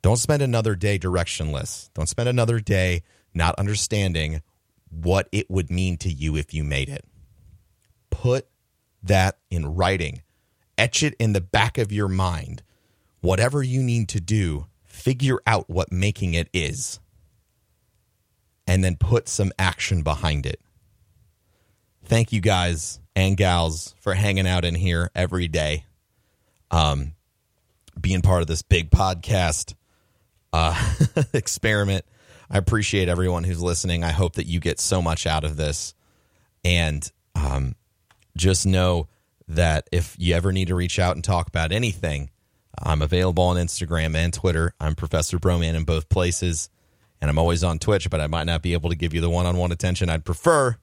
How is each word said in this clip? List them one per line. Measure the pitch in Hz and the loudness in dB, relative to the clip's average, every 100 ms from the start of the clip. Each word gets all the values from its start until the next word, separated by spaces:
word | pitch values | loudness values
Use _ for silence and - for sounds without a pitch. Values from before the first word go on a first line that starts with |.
Don't | 95 120 | 2 2
spend | - 147 | 2 0
another | 135 117 110 95 | 2 0 0 0
day | 101 101 | 0 0
directionless. | 90 90 82 - 78 71 - - - | 0 -2 -2 -4 -4 -4 -6 -12 -12
Don't | - 78 | -6 -2
spend | - 120 | 0 0
another | 123 113 117 | 2 2 0
day | 104 98 92 87 - _ _ 87 | 0 2 2 0 -4 _ _ 0
not | 82 - | 0 2
understanding | 101 104 - 107 98 82 78 78 - _ _ _ _ | -2 -2 -2 0 0 0 -2 -6 -10 _ _ _ _
what | 80 82 95 - | -4 2 2 2
it | 101 - | -4 -2
would | 92 80 | -2 -2
mean | 87 92 85 | -2 -2 -2
to | 92 | -4
you | 71 78 76 | -4 -2 -2
if | 69 | -4
you | 78 | -4
made | 73 69 69 | -2 -2 -4
it. | - - _ - - - - _ _ _ _ _ | -8 -16 _ -20 -20 -20 -20 _ _ _ _ _
Put | - 127 131 - _ _ _ _ _ | -2 2 0 -2 _ _ _ _ _
that | 92 95 95 - _ | 2 4 4 -2 _
in | 87 73 85 | -4 -2 0
writing. | 90 95 78 - - _ _ _ _ - | 0 0 -4 -8 -18 _ _ _ _ -2
Etch | 117 - | 0 2
it | 151 - | 0 2
in | 110 | 2
the | 101 | 2
back | 87 107 110 - | 0 0 0 0
of | 101 | -2
your | 101 98 | 0 0
mind. | 92 92 82 67 - _ _ _ _ _ _ | 0 0 -2 -8 -14 _ _ _ _ _ _
Whatever | 90 92 120 147 | 0 2 2 0
you | 127 127 | -2 0
need | 127 120 101 | 0 0 0
to | 104 | -4
do, | 87 107 90 73 73 _ | 0 0 0 -4 -10 _
figure | _ - - 131 131 127 - | _ -4 -2 0 0 2 2
out | 107 - | 2 0
what | 85 85 | -2 -2
making | 90 101 - 92 | 0 0 0 0
it | 85 82 | 0 0
is. | 87 73 76 - - _ _ _ _ _ _ _ _ _ _ _ _ _ _ _ _ - | -2 -2 -6 -10 -12 _ _ _ _ _ _ _ _ _ _ _ _ _ _ _ _ 0
And | 92 | 2
then | 92 85 | 2 0
put | 90 120 - | 2 0 0
some | - 98 - | -2 -2 0
action | 92 - - 90 | -2 0 -2 -2
behind | 76 76 82 73 71 | 0 -2 -2 -2 -4
it. | - _ _ _ _ _ _ _ _ _ _ _ _ _ _ - | -10 _ _ _ _ _ _ _ _ _ _ _ _ _ _ 0
Thank | 113 113 | 2 2
you | 107 | 2
guys | 98 92 87 82 - - - - | 2 2 0 -2 -8 -12 -8 0
and | 95 95 | 0 2
gals | 95 87 82 80 - _ | 2 2 0 -4 -12 _
for | - | -4
hanging | 95 101 95 92 | 0 0 2 0
out | 90 | 0
in | 87 82 | 0 0
here | 92 85 87 - | 0 0 -2 -2
every | 90 90 85 | -2 -2 -2
day, | 80 76 76 - _ _ _ _ _ _ _ _ | -2 -2 -4 -8 _ _ _ _ _ _ _ _
um, | 82 76 71 69 - _ _ _ _ _ _ _ - | 2 2 0 -6 -12 _ _ _ _ _ _ _ -6
being | 85 92 | -2 2
part | 95 90 | 4 4
of | 80 | 2
this | 80 | -4
big | - 87 80 | 2 2 6
podcast, | - 95 87 - 104 85 78 - - _ _ _ _ _ _ _ | 4 4 -2 -2 0 0 -2 -8 -16 _ _ _ _ _ _ _
uh, | 82 80 80 - - 139 | 0 0 0 -2 0 0
<laughs> | - 143 | 2 0
experiment. | 127 - - 113 104 101 98 - _ _ - - | -2 -4 -4 0 0 0 -2 -4 _ _ -20 -4
I | 104 | -2
appreciate | 87 117 101 101 87 | 0 0 0 0 0
everyone | 87 92 87 | 2 0 0
who's | 90 85 | -2 -2
listening. | 87 85 92 85 | -2 -2 -2 -2
I | 85 | 0
hope | 80 87 - | 0 0 -2
that | 82 | -4
you | 85 | -2
get | 82 - | -2 -2
so | - 92 | -2 0
much | 82 80 82 | 0 -2 -2
out | 80 | -2
of | 76 76 | -2 -4
this. | 76 71 - _ _ _ _ _ _ _ | -4 -4 -8 _ _ _ _ _ _ _
And, | 90 87 80 73 - _ _ | 2 4 2 -2 -6 _ _
um, | - 71 67 65 - _ _ _ _ _ 85 | -4 -2 -2 -4 -6 _ _ _ _ _ 0
just | 90 92 98 | 2 4 2
know | 92 90 87 - _ _ _ - | 4 4 2 -2 _ _ _ -4
that | 80 85 76 - | 2 4 2 0
if | 87 80 - | -2 -2 -2
you | 87 85 | 0 2
ever | 92 | 2
need | 92 92 | 0 0
to | 90 | 0
reach | 87 - | 0 0
out | 90 67 | 0 0
and | |
talk | 82 90 85 | 0 0 0
about | 85 80 | -2 0
anything, | 104 120 - 82 71 69 _ _ _ _ - | 0 -2 -2 -4 -4 -8 _ _ _ _ -8
I'm | - 76 | 0 0
available | 76 90 92 87 90 | 2 2 2 2 2
on | 90 | 2
Instagram | 87 - 80 82 80 78 | -2 -4 -4 -2 0 0
and | 85 | 0
Twitter. | - 92 80 85 - | 0 0 0 -2 -2
I'm | 76 | -4
Professor | 76 78 82 - 87 | -4 -2 -2 -2 0
Broman | 92 87 82 | 0 2 0
in | 82 80 | 0 0
both | 80 78 | -2 0
places. | 95 90 - 87 80 - _ _ _ _ _ | 0 0 0 -2 -4 -6 _ _ _ _ _
And | 73 | 0
I'm | 73 | 2
always | 85 85 | 2 2
on | 87 80 | 0 0
Twitch, | - 101 - | 0 0 0
but | 80 | -4
I | 76 | -2
might | 82 80 | -2 -2
not | 85 | -2
be | 87 | -2
able | 85 82 | -2 -2
to | 82 | -2
give | 85 | -2
you | 82 | 0
the | 85 | 0
one-on-one | 87 87 90 90 | 0 0 0 -2
attention | 82 90 87 87 | -2 -2 0 -2
I'd | 80 - | -2 -4
prefer | 82 170 156 131 117 | 0 4 4 2 -2